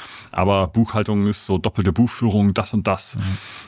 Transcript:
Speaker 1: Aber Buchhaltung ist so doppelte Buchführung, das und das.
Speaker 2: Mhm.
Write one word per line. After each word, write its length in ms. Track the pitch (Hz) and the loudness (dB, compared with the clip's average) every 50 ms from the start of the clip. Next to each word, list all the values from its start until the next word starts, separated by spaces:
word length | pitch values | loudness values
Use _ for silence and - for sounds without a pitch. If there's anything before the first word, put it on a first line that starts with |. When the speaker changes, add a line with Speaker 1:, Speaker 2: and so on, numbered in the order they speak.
| - - - - - - | -18 -18 -18 -20 -20 -8
Speaker 1:
Aber 340 | - - 95 101 98 98 95 | -4 0 2 2 2 2 0
Buchhaltung 600 | 82 - 117 113 - - 107 101 110 104 101 101 104 | 2 2 0 0 2 0 -2 0 0 0 2 2 0
ist 180 | 101 - - | 0 -2 -2
so 100 | - 95 | -2 -2
doppelte 360 | 87 - - - - 95 98 | 0 0 -2 -2 0 0 2
Buchführung, 600 | 80 98 123 113 - - 120 110 95 107 101 101 | 4 4 2 2 0 0 0 2 4 4 4 4
das 220 | 95 - - - - | 2 0 -2 -2 -2
und 140 | 104 - 107 | -2 0 0
das. 280 | 90 - - - - | 0 0 -2 -6 -6
Speaker 2:
Mhm. 60 | 101 95 95 95 - - - - - - | -4 -4 -4 -4 -6 -8 -14 -18 -18 -6